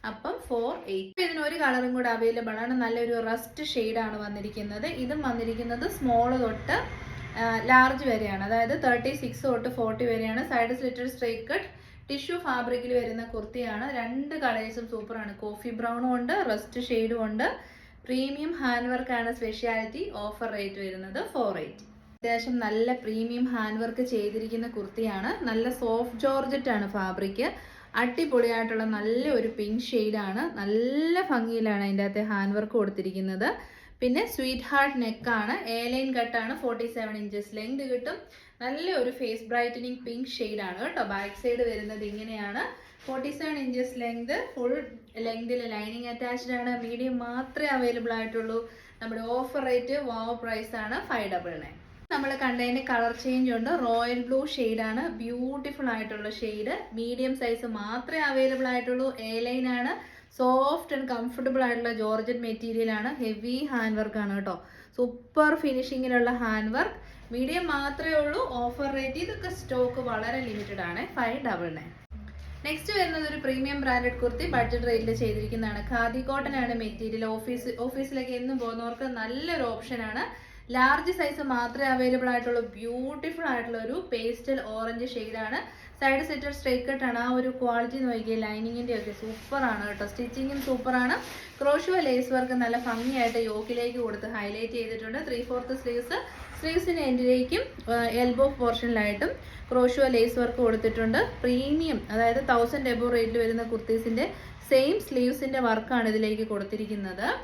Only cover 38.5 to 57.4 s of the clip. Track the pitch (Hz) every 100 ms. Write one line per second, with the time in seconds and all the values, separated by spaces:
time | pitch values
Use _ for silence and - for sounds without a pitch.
38.5 | _ 247 285 349 330 247 254 240 220 226
39.5 | 240 240 240 247 247 240 233 262 - 214
40.5 | 208 190 175 277 320 208 196 202 - 247
41.5 | 240 233 214 208 214 208 208 220 220 202
42.5 | 208 453 - - - - 262 277 294 311
43.5 | 294 254 247 254 254 233 233 233 349 494
44.5 | - 240 294 - - - 220 226 226 233
45.5 | 247 233 214 214 233 240 240 247 247 247
46.5 | 247 247 240 233 240 262 254 240 247 262
47.5 | - 294 262 247 240 226 226 220 226 226
48.5 | 226 233 - - - 226 226 226 247 262
49.5 | 294 262 247 247 285 262 226 226 233 233
50.5 | 220 226 233 214 277 - 240 202 180 175
51.5 | 160 151 - - - - 294 269 269 262
52.5 | 240 247 254 262 240 233 233 262 254 254
53.5 | 233 233 339 247 226 240 247 240 262 302
54.5 | 269 226 220 220 226 330 220 233 247 254
55.5 | 269 285 285 262 220 214 214 214 214 220
56.5 | 214 214 370 - 220 233 247 262 262